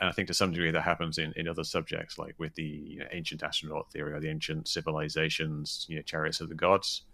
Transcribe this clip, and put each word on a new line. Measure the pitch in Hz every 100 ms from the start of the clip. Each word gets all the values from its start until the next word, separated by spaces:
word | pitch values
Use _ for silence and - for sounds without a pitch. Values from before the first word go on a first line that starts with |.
and | 90
I |
think | 95 90
to |
some | 87 95
degree | 85 82
that | 80
happens | 80 82 85 80
in, | 78
in | - 85
other | 82
subjects, | 82 87 80 80 80 -
like | - -
with | 80
the, | 85
you | 78 76 76 73
know, | 73
ancient | 87 80 80
astronaut | 76 - 78 76 -
theory | 80 73
or | 76
the | 78
ancient | 78 78 80 78
civilizations, | - 80 78 78 78 80 80 80 73 76 - -
you | 78
know, |
chariots | - 82 78 -
of | 82
the |
gods | 80 87 98 - - -